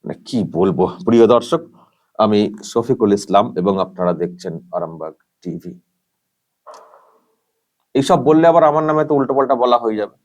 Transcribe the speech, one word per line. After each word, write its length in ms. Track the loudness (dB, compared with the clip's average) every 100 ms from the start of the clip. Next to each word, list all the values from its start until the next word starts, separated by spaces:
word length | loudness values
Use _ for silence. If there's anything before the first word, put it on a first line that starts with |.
| -12
মানে, 80 |
কি 300 | -14 -6 -6
বলবো, 440 | -4 0 0 0 -4 -4 0
প্রিয় 220 | 4 6
দর্শক, 320 | 4 2 -6 -6 _ _ _ _ -2
আমি 360 | 0 2 0 -6
শফিকুল 500 | -6 -6 -2 0 2
ইসলাম 440 | 0 2 0 0 -2
এবং 220 | -2 -2
আপনারা 340 | -4 -4 -4
দেখছেন 460 | -2 -6 -8 -12 -12 -10
আরামবাগ 400 | -8 -8 -10 -14 -16 _ _
টিভি। 380 | -12 -12 -14 -20 _ _ _ _ _ _ _ _ -20 -20 -20 _ _ _ _ _ _ _ _ _ _
এইসব 300 | -4 0 0
বললে 240 | 4 4 6
আবার 160 | 6
আমার 200 | 4 2
নামে 220 | 0 -2 0
তো 100 | 0
উল্টোপাল্টা 400 | 0 0 0 0
বলা 220 | 2 2
হয়ে 180 | 0 -4
যাবে 200 | -6 _